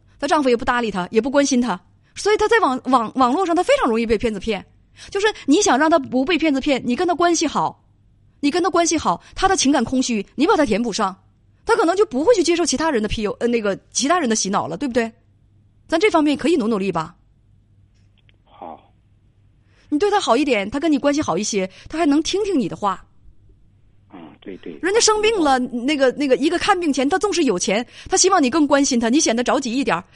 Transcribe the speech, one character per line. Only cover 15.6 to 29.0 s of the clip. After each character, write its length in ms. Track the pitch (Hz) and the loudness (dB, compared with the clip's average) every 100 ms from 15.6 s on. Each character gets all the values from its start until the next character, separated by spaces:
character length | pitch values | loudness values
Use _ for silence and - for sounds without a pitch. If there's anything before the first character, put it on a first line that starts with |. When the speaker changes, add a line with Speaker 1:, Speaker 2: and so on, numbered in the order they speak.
| _ _ - | _ _ -4
Speaker 1:
咱 140 | 320 | 0
这 100 | 415 | 2
方 140 | 330 | 2
面 120 | 294 277 | 2 0
可 120 | 269 | 2
以 80 | 339 | 2
努 100 | 214 | 0
努 120 | 214 | -2
力 120 | 190 | -2
吧。 240 | 170 160 - _ _ _ _ _ _ _ _ _ _ _ _ | -4 -6 -12 _ _ _ _ _ _ _ _ _ _ _ _
Speaker 2:
好。 460 | _ - 82 80 _ _ _ _ _ _ _ _ _ _ - | _ -20 -18 -18 _ _ _ _ _ _ _ _ _ _ -6
Speaker 1:
你 80 | 294 | -2
对 120 | 403 | 0
她 80 | 392 | 0
好 180 | 285 240 | 2 2
一 80 | |
点， 240 | 294 220 196 | 2 0 -2
她 100 | 277 | -4
跟 100 | 320 | 0
你 80 | 277 | 0
关 140 | 285 | 0
系 100 | 294 | 0
好 140 | 285 165 | -2 -4
一 60 | |
些， 280 | 214 202 185 - - | -2 -4 -4 -8 -10
她 100 | 302 | -2
还 80 | 330 | 0
能 160 | 285 | 2
听 200 | 311 381 | 0 -2
听 160 | 415 330 | -2 -2
你 100 | 180 | -2
的 60 | |
话。 300 | 160 202 185 - _ - - _ _ _ _ _ _ _ | -4 -4 -4 -12 _ -20 -20 _ _ _ _ _ _ _
Speaker 2:
嗯， 80 | 92 78 - | -20 -20 -20
对， 160 | - 90 | -18 -16
对。 200 | - 82 | -16 -8
Speaker 1:
人 100 | 349 | -2
家 80 | 427 | 0
生 200 | 453 427 | 2 2
病 140 | 427 453 | 0 0
了， 200 | 302 262 | 2 0
那 360 | 254 240 254 302 | -2 -4 -2 0
个， 140 | 262 | 0
那 140 | - 285 | 0 0
个 100 | 240 | 2
一 120 | 285 | 2
个 100 | 339 | 0
看 200 | - 381 | 0 0
病 120 | 339 | 0
钱， 140 | 277 254 | 0 0
他 120 | 381 | 0
纵 120 | 415 | -2
使 140 | 339 | 0
有 140 | 269 180 | 0 0
钱， 280 | - 196 247 - - | -2 -2 -4 -12 -4
他 80 | 381 | 0
希 140 | 370 | 4
望 120 | 381 | 4
你 60 | 254 | 2
更 180 | 330 285 | 2 2
关 160 | 277 | 2
心 160 | 277 | 2
他， 120 | 240 | 0